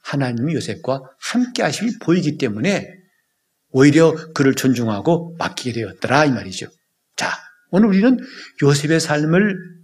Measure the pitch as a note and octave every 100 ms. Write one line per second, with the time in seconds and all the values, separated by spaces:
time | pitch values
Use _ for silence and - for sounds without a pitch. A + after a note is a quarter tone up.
0 | - C#3+ C3 A#2 C#3 C#3+ - F2+ - C#3
1 | - _ - A#3+ B3 - D#3+ - A3 -
2 | - F3+ D3+ - B2+ G#2 D#3+ F3+ - -
3 | _ _ _ _ _ _ _ C3 C#3+ D3+
4 | E3 D#3+ - - C3+ C3+ C3+ A#2+ A#2 G2+
5 | G2+ E3 E3+ - - - B2+ A#2 G#2 F2+
6 | - C3+ D3+ A#2 F#2+ F#2 - _ _ _
7 | _ - - - - _ _ F3 A3 F#3+
8 | A#3+ A#3+ - - - - C#3+ C#3+ D3 E3
9 | E3 D3+ D#3 F3 G#3 F#3 - -